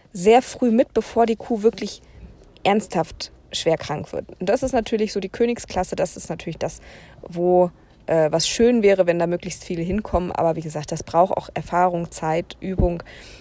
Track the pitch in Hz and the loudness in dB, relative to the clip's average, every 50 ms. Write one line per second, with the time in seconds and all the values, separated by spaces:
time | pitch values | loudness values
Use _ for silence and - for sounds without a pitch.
0 | _ _ - 180 175 214 233 254 - - - - 254 240 220 233 277 - _ 226 | _ _ -6 2 6 6 6 6 6 2 -2 0 2 4 4 4 2 2 _ -2
1 | - - - 233 233 220 226 - - - 240 202 208 226 - - 214 202 - - | -4 0 0 2 2 2 0 -4 -4 -4 -4 2 2 2 2 2 -6 -10 -10 -14
2 | - - - - - - - - - - _ - - 190 202 220 214 - - 175 | -20 -20 -20 -20 -20 -20 -20 -20 -20 -20 _ -2 0 2 2 2 0 0 -2 -2
3 | 165 - - - - - - _ _ _ - - - 165 160 - - - 151 - | -2 -2 -6 -12 -14 -14 -16 _ _ _ -10 -2 0 0 0 0 -2 -6 -8 -8
4 | 160 - - - - - - - 185 185 226 269 262 254 262 233 220 - 233 208 | -8 -8 -8 -10 -10 -10 -10 -6 -2 0 0 0 0 0 0 -2 0 0 -2 -2
5 | 214 202 - 202 190 190 - - 233 240 240 - - - - 185 180 - - - | -2 -2 -2 -6 -6 -6 -2 -2 0 0 0 -4 -8 -6 -4 -4 -4 -4 -2 -4
6 | 165 - - - - - 165 165 - 175 156 - - 151 - - - - - - | -4 -4 -4 -6 -6 -6 -8 -8 -8 -10 -8 -6 -8 -8 -8 -12 -16 -20 -20 -20
7 | - - - - - - 170 170 175 180 180 180 180 175 - - - _ _ _ | -20 -20 -20 -20 -18 -10 -4 0 2 4 6 6 4 4 0 -10 -20 _ _ _
8 | _ - 165 160 156 151 147 165 - - - - 226 240 247 233 202 196 196 190 | _ 0 2 2 2 2 2 0 0 -2 2 4 4 4 4 6 6 4 4 6
9 | 175 170 170 170 170 170 175 175 - 180 - - - - 180 165 165 180 185 220 | 4 2 2 0 0 -2 -2 -4 -6 -10 -12 -12 -8 -8 -6 -4 -4 -2 -4 -4
10 | - - - 175 180 - - - 165 165 160 160 160 156 151 151 147 - 165 156 | -4 -2 -2 -2 -2 -2 -2 0 0 0 0 -2 -6 -8 -10 -10 -8 -8 -8 -8
11 | - - - 165 185 196 - - - - - 165 156 - 175 175 180 185 175 170 | -8 0 4 4 4 4 2 -4 -6 -6 -8 -10 -8 -2 0 2 2 2 2 -2
12 | 170 - - - 165 160 160 170 180 - - - - 190 185 185 180 175 175 165 | -6 -6 -8 -6 -4 -2 -2 -2 -4 -6 -14 -10 -8 -4 0 2 2 2 0 -4
13 | - - - - - - - - | -10 -14 -20 -20 -20 -20 -20 -20